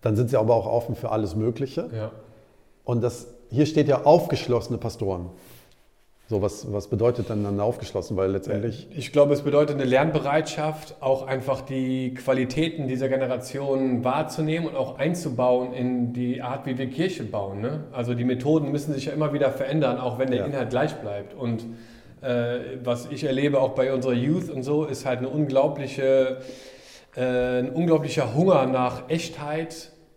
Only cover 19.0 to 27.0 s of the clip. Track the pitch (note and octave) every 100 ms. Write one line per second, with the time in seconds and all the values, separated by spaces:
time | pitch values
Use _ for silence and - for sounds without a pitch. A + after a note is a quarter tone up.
19 | C3+ D3 D3+ C#3 C3+ - C3+ D#3 C3+ B2
20 | B2+ A2+ C3 A#2+ F#2+ C#3 A2+ A#2+ D3+ -
21 | G#2+ G2+ G2 - B2 A2 A2+ A#2 - -
22 | - - C3+ B2 A#2+ B2 C3 C3 A#2+ A#2+
23 | - C#3+ D3 C3 C#3+ C#3 C3+ - C3 C3
24 | C3 A#2+ C3 D#3+ - C3+ B2+ D3 D3+ C3
25 | C3+ B2 B2+ D3 C#3+ C3 D3 C#3+ C3+ -
26 | C3+ C3+ C3 B2+ - - - - - -